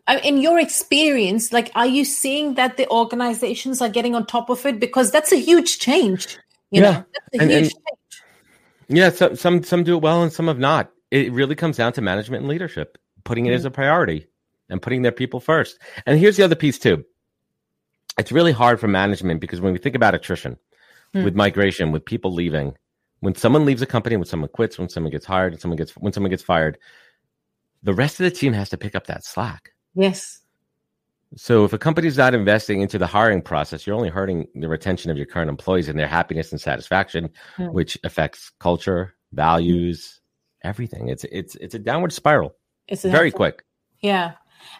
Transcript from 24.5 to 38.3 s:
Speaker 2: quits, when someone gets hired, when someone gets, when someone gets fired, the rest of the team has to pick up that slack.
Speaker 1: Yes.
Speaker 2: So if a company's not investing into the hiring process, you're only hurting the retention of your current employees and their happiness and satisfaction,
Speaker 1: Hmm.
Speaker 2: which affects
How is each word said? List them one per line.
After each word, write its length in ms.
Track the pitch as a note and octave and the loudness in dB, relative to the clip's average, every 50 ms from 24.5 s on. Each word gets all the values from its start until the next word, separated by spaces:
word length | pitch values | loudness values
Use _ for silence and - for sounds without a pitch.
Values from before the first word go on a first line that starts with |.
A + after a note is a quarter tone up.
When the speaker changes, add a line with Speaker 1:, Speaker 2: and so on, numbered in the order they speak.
| - | -4
Speaker 2:
quits, 260 | - A#2 G#2+ - - | -4 -4 -4 -4 -6
when 80 | F2+ F2 | -10 -8
someone 240 | - E2+ E2 D#2 C#2+ | -6 -6 -6 -6 -6
gets 120 | D2 - | -8 -6
hired, 280 | - F#2+ F#2 F#2 F#2 E2 | -4 -2 0 0 -2 -4
when 80 | D#2+ | -6
someone 160 | - F2 E2 | -8 -6 -6
gets, 160 | D2+ D#2+ - - | -6 -6 -8 -10
when 160 | - - G2+ F#2 | -8 -6 -6 -4
someone 180 | G2+ G2 F#2+ | -2 -2 -2
gets 120 | F2+ F2 - | -4 -4 -2
fired, 340 | - F2+ E2 D#2+ D#2 D2+ - _ - - _ _ _ _ _ _ _ _ _ _ _ _ _ _ _ _ _ - | 0 0 2 2 0 -2 -6 _ -20 -20 _ _ _ _ _ _ _ _ _ _ _ _ _ _ _ _ _ -4
the 100 | G2 G2 | -2 0
rest 240 | F2+ C3 D#3 - - | 0 0 -2 -2 -2
of 60 | F#3 | -2
the 60 | F3+ F3 | -2 -2
team 200 | F3+ - C#3 A2+ | 0 0 0 0
has 160 | G#2 G2 - | 0 -4 -6
to 60 | - | -8
pick 180 | F#2 - G#2 - | -10 -8 -8 -8
up 100 | F#2+ - | -8 -8
that 180 | - - - - | -8 -12 -12 -12
slack. 480 | - - - G#2 A2+ E2 - - - _ _ _ _ - | -12 -8 -8 -8 -8 -8 -12 -18 -20 _ _ _ _ -2
Speaker 1:
Yes. 460 | F3+ F#3+ G3 F#3 F#3+ - - - - _ _ _ _ _ _ _ _ _ _ _ _ _ _ _ _ _ _ - | 0 0 0 0 -2 -8 -16 -18 -20 _ _ _ _ _ _ _ _ _ _ _ _ _ _ _ _ _ _ -20
Speaker 2:
So 280 | - - - A#2+ A2 G#2 | -10 -2 2 4 4 4
if 80 | G2 - | 4 2
a 60 | G#2+ | -2
company's 380 | - D#3 D#3+ E3 E3 E3 C#3 | -2 -2 0 0 0 0 2
not 180 | C3+ C3 B2+ B2 | 4 4 4 4
investing 460 | A#2 G2+ G2 G#2 A2 - - G#2 F#2+ | 2 2 2 2 2 0 -2 -2 -2
into 180 | G2 G2 - G2+ | -2 -2 -2 -2
the 80 | F2+ | -2
hiring 360 | E2+ - G#2 A2 A2+ G#2 F2+ D#2+ | 0 2 2 4 4 2 2 -2
process, 440 | - E2+ D2+ D2 - - D#2 - | -2 -4 -4 -4 -4 -8 -10 -8
you're 100 | - G2+ | -6 -4
only 120 | A2 A#2+ F2+ | -4 -4 -4
hurting 380 | D#2 F#2+ G2 F#2+ F2+ E2 D2+ - - | -4 -4 -4 -4 -4 -4 -6 -8 -10
the 140 | C2 D2+ D#2+ | -10 -8 -6
retention 420 | D#2+ D#2 - G2 F#2 F2 - E2+ | -6 -4 -4 -4 -4 -4 -4 -6
of 60 | D#2+ | -6
your 100 | C#2+ C#2+ | -6 -6
current 220 | - - F2 E2 D#2 | -6 -4 -4 -4 -4
employees 380 | C#2+ C#2+ - - F#2 F2+ E2+ D2 | -6 -6 -4 -2 0 0 -2 -2
and 100 | D2+ D#2 | -4 -4
their 80 | D2+ D2 | -2 -2
happiness 440 | D#2+ E2+ E2+ - E2+ D#2+ D#2+ - - | 0 -2 -2 -2 -4 -8 -8 -8 -10
and 80 | D2+ | -10
satisfaction, 720 | - D#2+ C#2 A#1+ C2 - F2+ F#2+ G2+ - - E2+ E2 D#2+ - _ - - - | -6 -6 -6 -6 -4 -2 -2 -2 -2 -2 -4 -8 -8 -8 -10 _ -20 -18 -14
Speaker 1:
Hmm. 100 | - F3+ F3 E3 | -10 -10 -6 -4
Speaker 2:
which 260 | F#2 E2 - - - - | -4 -4 -4 -6 -10 -12
affects 460 | - - - D#2 D2 | -8 -4 -4 -4 -4